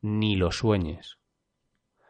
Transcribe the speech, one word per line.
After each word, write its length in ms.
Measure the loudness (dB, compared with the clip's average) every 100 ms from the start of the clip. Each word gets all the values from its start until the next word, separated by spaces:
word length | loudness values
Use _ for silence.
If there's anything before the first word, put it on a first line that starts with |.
"ni 360 | -4 0 2 2
lo 160 | 2
sueñes". 640 | 0 0 2 0 -8 -16 -20 _ _ _ _ _ _ _ _